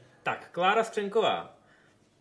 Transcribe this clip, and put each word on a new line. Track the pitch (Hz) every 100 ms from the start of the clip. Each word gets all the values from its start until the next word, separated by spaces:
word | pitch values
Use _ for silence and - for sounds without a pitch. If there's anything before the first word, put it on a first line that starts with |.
| - _
Tak, | 147 110 -
Klára | 170 185 220
Skřenková. | 220 214 202 220 165 - - - _ _ _ _ _ _